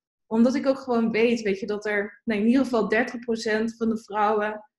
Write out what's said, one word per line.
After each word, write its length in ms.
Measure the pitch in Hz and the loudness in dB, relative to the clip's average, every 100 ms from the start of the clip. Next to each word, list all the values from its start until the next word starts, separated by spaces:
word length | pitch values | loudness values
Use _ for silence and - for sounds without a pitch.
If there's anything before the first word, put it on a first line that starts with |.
| _ _ _ | _ _ _
Omdat 280 | 226 233 | 2 4
ik 120 | 269 269 | 4 0
ook 120 | 269 | -2
gewoon 320 | - 233 226 | 0 0 0
weet, 300 | 214 233 233 | 2 2 2
weet 180 | 208 196 | -2 -4
je, 60 | 202 | -4
dat 200 | 208 208 | -4 -2
er, 340 | 208 208 - | -4 -4 -8
nou, 160 | - 214 | -4 0
in 60 | 220 | 4
ieder 160 | 254 | 4
geval 240 | 247 240 196 | 2 0 0
dertig 300 | 214 247 240 | 0 0 -4
procent 560 | - 226 226 220 226 - | -6 -4 -2 -2 -2 -2
van 120 | 226 | -4
de 140 | 220 | -4
vrouwen 600 | - 202 208 214 208 214 - | -6 -2 0 0 -2 -6 -14